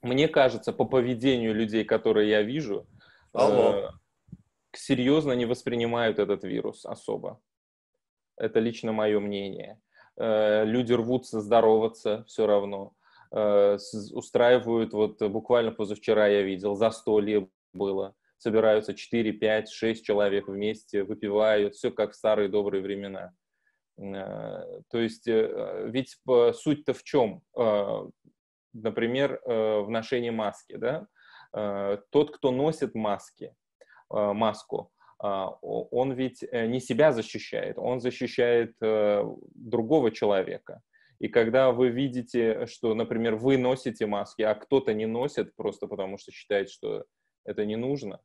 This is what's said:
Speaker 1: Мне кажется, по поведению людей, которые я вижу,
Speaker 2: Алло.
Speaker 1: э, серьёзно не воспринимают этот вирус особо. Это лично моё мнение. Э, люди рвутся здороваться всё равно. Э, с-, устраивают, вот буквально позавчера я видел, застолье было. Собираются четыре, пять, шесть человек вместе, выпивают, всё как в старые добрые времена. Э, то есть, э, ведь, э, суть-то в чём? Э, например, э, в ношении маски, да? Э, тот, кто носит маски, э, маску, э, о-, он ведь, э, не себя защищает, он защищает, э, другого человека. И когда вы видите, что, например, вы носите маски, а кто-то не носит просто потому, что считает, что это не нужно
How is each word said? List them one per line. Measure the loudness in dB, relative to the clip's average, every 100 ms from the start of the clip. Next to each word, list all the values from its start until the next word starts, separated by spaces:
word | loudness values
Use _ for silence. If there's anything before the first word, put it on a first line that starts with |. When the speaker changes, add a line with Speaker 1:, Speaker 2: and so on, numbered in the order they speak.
Speaker 1:
Мне | 0 2 4
кажется, | 6 4 2 -6
по | -2
поведению | 2 2 2 0 2 2 0
людей, | 0 0 0
которые | 0 0 4 4 4
я | 4
вижу, | 2 -4 -6 -8 -10 -20 _ _ _
Speaker 2:
Алло. | 2 4 6 4
Speaker 1:
э, | 2 -4 -12 _ _ _ -20 _ _ _ -18
серьёзно | -2 0 4 2 2
не | 0 0
воспринимают | -2 -2 -2 -2 0 0 0
этот | 0 -2
вирус | -2 -4 -6 -8
особо. | -12 -12 -6 -6 -6 -14 _ _ _ _ _ _ _ _ _ -6
Это | -2 0
лично | 0 -4 -4
моё | 0 2 0
мнение. | -2 -6 -8 -10 -14 -18 _ _ _ -8
Э, | -2 2 4 4
люди | 2 0 2
рвутся | 0 2 -2 -2 -8
здороваться | 2 6 6 6 2 -4 -6 -6 -6
всё | -2 2
равно. | 2 0 -8 -12 _ _ _ _
Э, | -2 2 4 4 2
с-, | -2 -12 -10
устраивают, | -12 -4 4 6 6 4 0 0
вот | 0 -2 0
буквально | -4 -4 0 2 2
позавчера | -4 -8 -6 0 4 6
я | 4
видел, | 2 -2 -4 0
застолье | 0 0 0 2 4 0 -2 _ _
было. | -6 -4 -2 -6 _ _ _
Собираются | -2 2 4 4 2
четыре, | -10 -4 -2 0
пять, | 0 0 0 -2
шесть | -4 -4 -4
человек | -2 0 2 0 -4
вместе, | -6 -4 -6 _ -6
выпивают, | -4 -6 -2 0 2 2 0 -2
всё | -6
как | -2 -4
в |
старые | -2 0 2 2
добрые | 0 0 -2
времена. | -4 -8 -8 -12 -14 _ _ _ _ _ _ _
Э, | -12 -10 -10 -10 -10 -10 -12 -16 -8
то | -2
есть, | -2 -4 0
э, | 2 2 -2 -8 -8 -6
ведь, | -4 -6 -10 2
э, | 4 4
суть-то | 2 -2 -4 -2
в | -6
чём? | -2 2 2 -2 _ -2
Э, | 0 2 0 -4 -8 -18 _ _ _ _ _
например, | -8 -6 -2 -2 0 0 -2 -4
э, | 0 2 0
в | 0
ношении | -4 -2 -4 -2
маски, | -2 -4 -6 _ -6
да? | -4 -4 -8 _ _ -20 -12
Э, | -6 -4 -4 -4 -4 _
тот, | 2 2 0
кто | -2
носит | 0 0 -2 -4
маски, | -2 -4 -4 -8 _ -18 _ _ _ _ _ _
э, | -2 0
маску, | 2 0 -2 -8 -10 -10 _ _ _
э, | -6
о-, | -4 -6 -8 -8 -8 -4
он | -2 -2
ведь, | -2 -6 -6
э, | -8 -4 -2
не | -2
себя | -4 4 4
защищает, | 4 -4 -8 -8 -6 -6 -6
он | -4 -2
защищает, | -4 -4 -6 0 2 4 2 _
э, | 0 2 2 2 0 -6 -18
другого | -20 -4 -4 2 4 2
человека. | 0 0 2 0 -8 _ -20 _ _ _ _
И | 0
когда | 2 4 4 4
вы | 4 2
видите, | 2 -4 -4 -4 0 0 0 -4
что, | -4 -2
например, | -2 -2 -2 -2 0
вы | 2 2
носите | 2 0 -4 -4 -4
маски, | -4 -6 -2
а | -2
кто-то | -2 0 0 0
не | -2 -2
носит | -4 -4 -4 -6 _
просто | -8 -6 -10
потому, | -8 -8 -10
что | -16
считает, | -20 -4 -2 -2
что | -8 -8 -8 -10 _ _ _ -12
это | -6
не | -6 -4
нужно | -4 -6 -8 -14